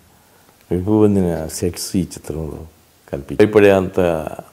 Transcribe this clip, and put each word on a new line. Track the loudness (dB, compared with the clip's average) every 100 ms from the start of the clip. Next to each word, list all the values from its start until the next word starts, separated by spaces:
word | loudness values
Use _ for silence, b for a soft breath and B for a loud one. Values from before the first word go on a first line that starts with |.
| _ b b b b b _
మెప్పు | -6 0
పొందిన | 2 4 2 0 -4 -8
సెట్స్ | -6 -6 -6 -6 -4
ఈ |
చిత్రంలో | -4 -8 -12 -10 -10 -12 -16 _ _ _ _
కల్పించారు. | -12 -6 2 4
భయపడే | 6 6
అంత | 4 2 0 0 -2 -6 -12 -18